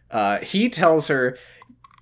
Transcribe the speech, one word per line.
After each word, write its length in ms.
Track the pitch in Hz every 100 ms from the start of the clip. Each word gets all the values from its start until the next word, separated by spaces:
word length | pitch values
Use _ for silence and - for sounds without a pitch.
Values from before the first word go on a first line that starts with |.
| _
Uh, 280 | 110 101 101
he 300 | - 190 240
tells 380 | 160 170 160 147
her, 320 | 139 127 - - - - _ - _